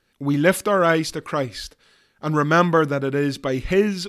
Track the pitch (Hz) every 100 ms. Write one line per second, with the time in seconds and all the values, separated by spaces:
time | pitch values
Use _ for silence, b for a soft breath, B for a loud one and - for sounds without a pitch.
0 | _ - 139 143 165 185 208 196 170 165
1 | 156 160 - 151 131 - - - b b
2 | b b 151 151 147 165 175 160 156 139
3 | 135 139 143 131 139 131 - 190 208 185